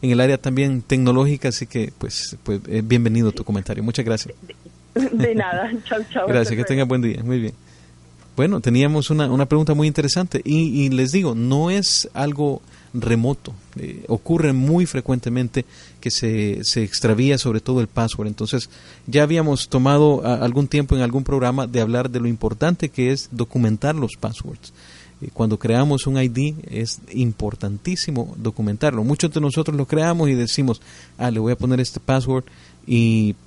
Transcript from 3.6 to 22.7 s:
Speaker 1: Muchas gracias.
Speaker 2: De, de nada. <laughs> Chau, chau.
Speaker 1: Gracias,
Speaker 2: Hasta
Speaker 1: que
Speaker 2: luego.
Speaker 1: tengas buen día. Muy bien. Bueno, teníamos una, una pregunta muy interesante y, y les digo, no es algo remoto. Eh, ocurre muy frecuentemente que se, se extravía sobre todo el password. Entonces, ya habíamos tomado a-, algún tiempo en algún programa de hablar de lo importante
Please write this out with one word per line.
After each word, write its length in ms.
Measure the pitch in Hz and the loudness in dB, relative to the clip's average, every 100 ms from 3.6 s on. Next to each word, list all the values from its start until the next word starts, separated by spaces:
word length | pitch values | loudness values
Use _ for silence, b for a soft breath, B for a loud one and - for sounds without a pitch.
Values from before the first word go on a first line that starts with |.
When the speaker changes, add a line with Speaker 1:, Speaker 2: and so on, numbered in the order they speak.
| 98 104 | -4 -4
Speaker 1:
Muchas 220 | 107 113 | -4 -4
gracias. 320 | 113 110 - - - - - - - | -2 -2 -4 -16 -20 -20 -20 -20 -8
Speaker 2:
De, 160 | - 262 233 233 | -2 0 2 0
de 80 | 220 | 0
nada. 360 | 190 180 208 226 | -2 -4 -4 -8
<laughs> 60 | - | -6
Chau, 180 | 220 220 | -6 -4
chau. 160 | - 190 | -4 0
Speaker 1:
Gracias, 140 | 123 | 0
Speaker 2:
Hasta 80 | 113 | 0
Speaker 1:
que 60 | 113 | -2
Speaker 2:
luego. 120 | 123 | -2
Speaker 1:
tengas 200 | 135 131 | 0 0
buen 120 | 127 | 0
día. 220 | 120 107 | 0 -2
Muy 160 | 117 127 | -2 -2
bien. 140 | 110 - B B B B - - - | -4 -8 B B B B -20 -20 -16
Bueno, 280 | - 147 202 | 0 0 2
teníamos 480 | 120 120 143 151 143 | 2 4 4 2 0
una, 200 | 156 147 | 0 2
una 160 | 131 139 | 2 2
pregunta 280 | 151 156 | 2 2
muy 140 | 147 151 | 2 2
interesante 540 | 147 147 - 180 139 - | 2 0 0 -2 -2 0
y, 400 | 151 160 131 139 | 0 2 2 2
y 40 | |
les 220 | 131 131 | 2 2
digo, 240 | 170 175 113 | 2 0 0
no 340 | 120 135 165 | 0 2 2
es 400 | 196 185 - - | 0 0 0 -2
algo 480 | - 143 143 147 139 - B B | -4 -4 0 -2 -2 -10 B B
remoto. 600 | 123 113 117 120 139 - 101 - - | -6 0 2 2 -2 -6 -16 -16 -12
Eh, 300 | - - - | -12 -12 -4
ocurre 460 | 110 - 165 156 | -4 0 2 2
muy 320 | 131 135 170 180 | 2 2 2 2
frecuentemente 800 | 135 123 127 120 123 123 131 123 B B B | -2 -2 -2 -2 -2 -2 -4 -6 B B B
que 100 | - | -6
se, 540 | - 117 110 104 101 | -2 -2 0 0 -2
se 180 | 110 - | -2 -2
extravía 560 | 107 - 120 107 131 139 | -2 0 2 4 4 2
sobre 220 | 131 110 | 0 -2
todo 220 | - 127 | 0 0
el 60 | 113 | 0
password. 420 | - 113 - 107 | -2 -2 -2 -6
Entonces, 400 | 104 110 131 - B B B - | -4 -4 -4 -6 B B B -2
ya 180 | 135 | 2
habíamos 440 | 147 165 156 139 - | 4 2 2 0 0
tomado 580 | 139 127 143 151 139 113 | 2 4 6 6 4 0
a-, 100 | 123 123 | 0 0
algún 240 | 123 139 | 0 0
tiempo 260 | 147 139 139 | 0 0 0
en 60 | |
algún 240 | 123 127 131 | 2 0 0
programa 420 | 139 123 131 123 | 0 0 0 -2
de 140 | 123 | 0
hablar 280 | 113 120 127 | 0 0 -2
de 120 | 120 | -2
lo 60 | 117 | -2
importante 600 | 117 110 104 151 | 0 -2 0 0